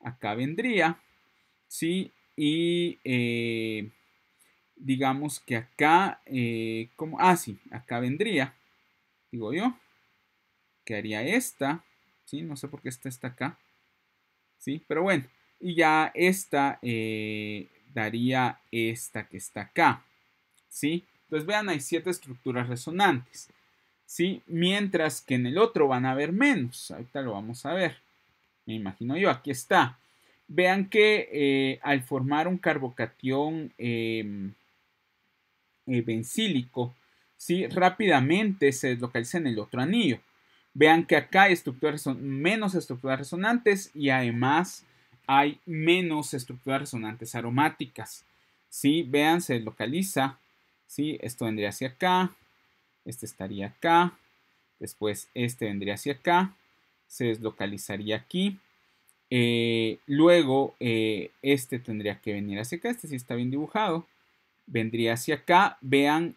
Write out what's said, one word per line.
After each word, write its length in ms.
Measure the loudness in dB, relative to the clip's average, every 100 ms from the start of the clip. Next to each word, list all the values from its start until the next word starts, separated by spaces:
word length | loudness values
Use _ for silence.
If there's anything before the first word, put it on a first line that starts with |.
acá 340 | -14 -8 -6 -4
vendría, 640 | -4 -4 -2 2 2 0 _ _ _ _ _ _ -16
¿sí? 440 | -6 -2 -2 -4 _ _ -4
Y... 640 | 0 2 2 0 -2 -4
Eh, 840 | -2 0 0 -2 -2 -4 -4 -6 -8 -14 _ _ _ _ _ _ _ -12
digamos 640 | -4 -2 0 -2 -6 -8
que 160 | -6 -6
acá, 640 | -6 0 6 6 4 -4 -6
eh, 640 | -2 -2 -2 -4 -6 -8 -10
como, 220 | -8 2
ah, 180 | 4 4
sí, 200 | 0 -12 -14
acá 280 | -16 -8 -4
vendría, 540 | -2 0 0 0 0 -4 _ _ _ _ _ _ _
digo 220 | -8 -4
yo, 240 | -2 -2 -4 _ _ _ _ _ _ _ _ _ _
que 120 | -10 -6
haría 260 | -4 -4
esta, 640 | -2 -2 -2 -4 -4 -4 _ _ _ _ _
¿sí? 160 | -12
No 160 | -10 -10
sé 100 | -12
por 140 | -12
qué 80 | -12
esta 180 | -10 -12
está 220 | -10 -12
acá, 280 | -8 -8 -8 _ _ _ _ _ _ _ _ _ _
¿sí? 260 | -10 -8 -6
Pero 160 | -2
bueno, 220 | 0 0 -2 _ _ -12
y 160 | -6 2
ya 360 | 4 4 2
esta, 680 | 2 2 2 0 0 0 -2
eh, 840 | -4 -2 -2 -4 -4 -6 -6 -8 -12 _ _
daría 640 | -6 -4 0 0 2 0 -2 _
esta 560 | -2 -2 -2 -8 -10 -10
que 100 | -14
está 240 | -14 -12
acá, 420 | -8 2 2 2 _ _ _ _ _ _ _
¿sí? 380 | -4 -2 -2 -6 _ -6
Entonces 200 | -6 -2
vean, 240 | -2 0
hay 100 | -4
siete 300 | -2 -4 -2
estructuras 580 | -6 -8 -10 -6 -4 -4
resonantes, 840 | -6 -6 0 2 2 -4 -18 -20 _ _ _ _ _ -12
¿sí? 360 | -2 -2 -2 -6
Mientras 720 | 0 2 2 0 0 0 -2
que 140 | -2 -2
en 100 | 0
el 120 | 2
otro 300 | 2 4 2
van 180 | 2 0
a 60 |
haber 220 | -2 0
menos, 580 | 2 2 2 -2 -8 -14
ahorita 300 | -14 -10 -8
lo 120 | -6
vamos 320 | -6 -8 -10 -6
a 80 |
ver, 260 | -2 -2 -4 _ _ _ _ _ _ -8
me 80 |
imagino 420 | -6 -6 -6 -4 0
yo, 140 | 2
aquí 220 | 0 -2
está. 480 | -8 0 2 2 -2 _ _ _ _ -8
Vean 400 | 2 2 2 2
que, 400 | 4 6 4 0
eh, 480 | 0 2 4 2 -2
al 220 | 0 -2
formar 460 | 0 -2 0 0 0
un 80 | 0
carbocatión, 1160 | 0 0 -2 -6 -8 _ -2 0 0 -4 -8 -6
em, 760 | -4 -2 -2 -4 -6 -8 -10 -12 _ _ _ _ _ _ _ _ _ _ _ _ -4
eh, 140 | -2
bencílico, 920 | 0 -4 -4 -4 -2 -2 -4 -6 -6 -8 _ _ _ -12
¿sí? 300 | -4 -2 -2
Rápidamente 1080 | 2 2 2 4 4 4 2 2 2 2
se 160 | 2 -2
deslocaliza 480 | -2 -4 -4 -4 -2
en 100 | -2
el 120 | -4
otro 220 | -4 -2
anillo. 380 | 0 2 2 0 _ _ _ _ _
Vean 320 | 6 8 8 6
que 100 | 2
acá 280 | 4 6
hay 100 | 6
estructuras 520 | 6 -2 -2 -2 -2 -4
reson-, 140 | -6
menos 560 | -4 -2 0 0 0 -2
estructuras 440 | -4 -6 -4 -4
resonantes 720 | -4 -2 0 2 4 2 0 -2
y 140 | 2
además 760 | 2 2 2 4 4 2 -6 -20 _ _ _ 2
hay 320 | 4 4 2 -6
menos 680 | -2 4 4 2 -2 -4
estructuras 480 | -6 -8 -10 -4 -4
resonantes 540 | -2 -6 -8 -8 -8 -6
aromáticas. 880 | -2 2 2 0 -12 -12 -14 -16 _ _ _ _ _
¿Sí? 340 | -2 2 2
Vean, 380 | 2 2 4 2
se 120 | 2
deslocaliza. 840 | -2 -4 -6 -4 -2 -2 0 -2 -4 _ _ _ _ -14
¿Sí? 300 | -6 -4 -4
Esto 240 | -8 -6 -4
vendría 240 | -2 -4
hacia 200 | -4 -8
acá. 440 | -2 0 2 0 -4 _ _ _ _ _ _ -16
Este 200 | -12 -12
estaría 420 | -10 -10 -8 -8
acá. 500 | -4 2 4 4 -2 _ _ _ _ _ -16
Después 500 | -14 -4 -4 -4 -8
este 320 | -4 -4 -2 -6
vendría 300 | -4 -4 -4
hacia 180 | -4
acá. 400 | -4 2 2 2 -4 _ _ _ _ _
Se 180 | -4 -2
deslocalizaría 920 | -2 -4 -6 -6 -8 -8 -8 -4 -4
aquí. 420 | -4 -2 -2 -4 _ _ _ _ _ _ -2
Eh, 720 | 2 2 2 2 0 0 -4 -2
luego, 720 | 4 8 8 6 2 0 -2
eh, 520 | -2 0 0 -2 -6 _
este 380 | 0 0 0 -10
tendría 400 | -6 -6 -4 -6
que 140 | -6
venir 260 | -6 -4 -6
hacia 180 | -6 -6
acá. 120 | -6
Este 180 | -6 -8
sí 80 | -12
está 200 | -8 -4
bien 160 | -4
dibujado. 560 | -4 -4 -2 0 -2 -6 _ _ _ _ _ -6
Vendría 480 | -4 -2 0 0
hacia 220 | 0 -2 -4
acá. 420 | 4 6 6 0
Vean, 540 | 0 4 4 2 0